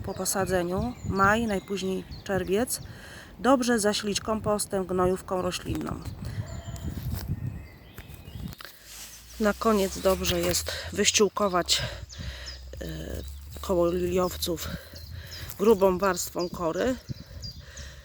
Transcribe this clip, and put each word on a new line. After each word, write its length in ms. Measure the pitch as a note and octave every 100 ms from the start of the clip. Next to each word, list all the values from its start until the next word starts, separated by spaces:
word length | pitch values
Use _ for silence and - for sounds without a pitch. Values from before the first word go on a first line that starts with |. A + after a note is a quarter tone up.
po 100 | G#3
posadzeniu, 800 | - F#3 G3+ F#3 F#3 F3 F#3 B3 B3 -
maj, 420 | F#3+ G3 A3 A#3
najpóźniej 560 | F#3+ - G3 F#3+ F#3 F3+ -
czerwiec, 580 | - F#3+ F3 G3 B3+ - - - - - - -
dobrze 400 | A#3+ C4+ A#3+ A#3
zasilić 400 | G3+ G3+ G#3 F#3+
kompostem, 680 | - G#3+ G#3+ G#3 - G3 F3+
gnojówką 560 | F#3 F#3 F#3 - F#3
roślinną. 580 | F3+ - - D#3 D3+ - - - - - - - - - - - - - - - - - - - - - - - - - - - - - - - - - - -
Na 140 | G#3
koniec 460 | G3+ A3+ G#3+ F#3+ F3+
dobrze 400 | F#3 F#3 F3+ F3
jest 320 | F3 F3 - - -
wyściółkować, 880 | E3+ G#3 - G3+ - G3+ F3+ E3+ - - - - - - - - - - -
e, 40 | D#3+ D#3+ D#3 - - - - -
koło 300 | - F3+ E3+
liliowców 760 | F3+ F3 F3+ F3+ - - D#3+ - E3 - - - - - - - -
grubą 380 | G3+ G3+ G3 F3+
warstwą 520 | G3 F3+ - E3+ F3
kory. 460 | F3+ E3 E3+ A3+ B3 - - - - - - - - - -